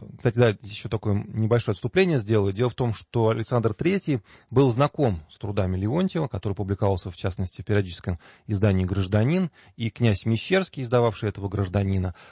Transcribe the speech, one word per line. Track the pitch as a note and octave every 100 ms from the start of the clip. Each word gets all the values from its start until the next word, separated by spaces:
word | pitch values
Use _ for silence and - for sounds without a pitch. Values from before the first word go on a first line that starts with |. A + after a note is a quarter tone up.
| - -
кстати, | B2+ A#2
да, | A#2+
здесь | G2+ G2+
еще | G#2+ -
такое | A2 G#2+ G2+ -
небольшое | A2 A2 A#2 A#2
отступление | G2+ B2 F3+ F#3+ C#3+
сделаю. | G2+ A2 G2
Дело | G2 B2
в |
том, | - B2
что | G#2 - B2 A2
Александр | A2+ A2+ B2 A2
Третий | G#2 E3 G3 - C3 - - -
был | A#2+ C#3
знаком | A2+ C#3+ - C3 F2 -
с | -
трудами | G2+ G#2 F#2 F#2
Леонтьева, | G#2 D3+ F#3+ E3+ D3
который | G2 G#2
публиковался, | G2 G2 G2+ G2+ F#2+ G2
в | -
частности, | G2 F2+ F#2 -
в |
периодическом | - G#2 F#2 E2+ - E2+ - - -
издании | G2+ G#2 F#2+
"Гражданин", | F#2 G2 F#2 G#2 A#2+ F3+ F3+ - - -
и | A2+
князь | - A#2+ G2+ A2+
Мещерский, | A2+ - F#3 F#3 -
издававший | B2 B2 A#2 G#2 G#2+
этого | G2 G2
"Гражданина", | G2+ F#2+ G2+ G2 F#2+ F#2 - -